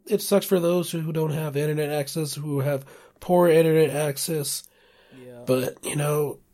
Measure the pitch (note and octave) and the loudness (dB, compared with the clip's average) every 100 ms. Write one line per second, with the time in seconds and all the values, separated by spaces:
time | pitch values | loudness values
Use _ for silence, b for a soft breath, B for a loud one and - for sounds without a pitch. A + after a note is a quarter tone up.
0 | - G3+ - G3 F#3+ F#3 E3+ F3+ E3+ E3 | -4 -2 2 0 2 0 2 0 -2 -4
1 | D#3+ D#3+ D#3 D3 D#3 C#3 D3+ D3+ D3 D3+ | -4 -2 -2 -2 -4 -2 -2 -2 -2 -4
2 | C#3+ E3 D3 D3 D3+ C#3 C#3 C3+ - B | -4 -4 -6 -6 -4 -2 -2 -2 -6 B
3 | B B - F3+ F3 D#3+ E3 D#3+ D3+ D3 | B B 2 4 6 6 6 6 4 2
4 | D3+ C#3 - D#3 C#3 - - b b b | -2 -2 -4 -4 -4 -8 -10 b b b
5 | b C3 B2 A#2+ B2 B2+ B2 - - D3 | b -20 -20 -10 -2 -2 -2 -6 -6 -4
6 | D3 D3+ C#3+ - _ | -2 0 -2 -6 _